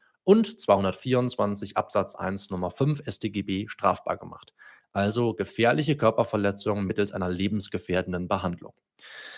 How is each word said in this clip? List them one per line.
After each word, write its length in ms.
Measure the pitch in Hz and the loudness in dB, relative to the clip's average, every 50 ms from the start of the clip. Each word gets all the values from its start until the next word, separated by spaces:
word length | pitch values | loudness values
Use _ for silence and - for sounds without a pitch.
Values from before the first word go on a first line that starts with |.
| _ _ _ _ - | _ _ _ _ 6
und 380 | 185 202 226 226 - - - | 6 6 6 6 2 -4 -8
zweihundertvierundzwanzig 1160 | - - 101 98 98 95 92 - - 131 127 123 127 127 - - 107 104 104 101 101 98 - | 4 4 4 4 4 0 -2 -2 -2 0 2 2 2 0 0 0 0 0 0 -4 -6 -4 -4
Absatz 380 | - - - - 104 92 - - | -4 -4 0 0 -2 -2 -2 -4
eins 360 | - 95 92 98 95 - - | -6 -4 -4 -4 -4 -6 -6
Nummer 200 | 95 90 90 90 | -6 -4 -4 -4
fünf 320 | - - 135 147 151 143 - | 0 0 0 0 0 -2 -4
S 140 | - 92 - | -8 -8 -6
t 120 | - 107 | -6 -6
G 120 | 98 101 98 | -4 -4 -4
B 240 | 101 95 95 101 | -2 -2 -4 -4
strafbar 500 | 104 - - - 92 90 - - - 90 | -6 -8 0 2 2 2 2 -2 -6 -6
gemacht. 360 | 87 90 87 82 - - - _ _ - - - - _ _ - | -6 -6 -14 -16 -18 -20 -20 _ _ -20 -20 -20 -20 _ _ -2
Also 420 | 98 101 104 110 120 120 117 110 | 0 0 2 2 2 0 0 0
gefährliche 640 | - 98 - - - 113 117 135 151 147 156 147 | -2 -4 -6 0 2 4 4 4 2 2 0 0
Körperverletzung 880 | 143 117 110 110 - 117 - - 104 101 101 98 101 - 107 101 104 98 | 4 4 4 4 4 0 2 2 0 2 2 0 0 -2 -2 0 0 0
mittels 260 | 92 - - 101 98 | -2 0 0 0 -2
einer 180 | - 92 92 90 | 0 -4 -2 -2
lebensgefährdenden 1000 | 90 87 98 104 107 107 - - - - - - 90 90 90 98 90 87 90 87 | -2 0 0 0 0 -2 -4 -2 -4 -6 -4 0 0 0 0 0 -2 -4 -2 -2
Behandlung. 460 | 98 95 - 87 85 - - - - _ _ _ _ - - - - - - - - | -2 0 0 -2 -4 -4 -10 -16 -20 _ _ _ _ -20 -20 -20 -18 -16 -16 -16 -16